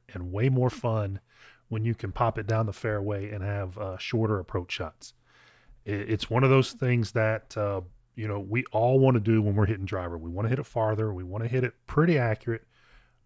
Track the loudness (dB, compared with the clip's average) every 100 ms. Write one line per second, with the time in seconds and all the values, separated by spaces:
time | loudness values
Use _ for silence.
0 | _ -12 -8 0 2 4 2 0 -2 0
1 | -2 -6 -12 _ -20 _ _ -4 -2 -2
2 | -6 0 0 0 -2 0 0 -2 -4 -2
3 | -4 -6 -6 -6 -4 -4 -6 -8 -8 -8
4 | -4 0 2 0 -2 -6 -6 -8 -10 -10
5 | -20 -20 _ _ -20 _ _ -16 -8 -6
6 | -2 -4 0 4 6 6 4 -2 0 2
7 | 2 0 0 0 -6 -4 -2 -2 -8 -18
8 | _ -8 -6 -4 -2 -2 0 0 4 6
9 | 6 6 4 4 4 4 2 0 -4 -4
10 | -6 -8 -8 -4 -2 -2 -2 -2 0 0
11 | -2 -4 -8 -6 -2 -2 -2 -6 -2 2
12 | 4 4 2 0 -2 -6 -8 _ _ -20
13 | _ _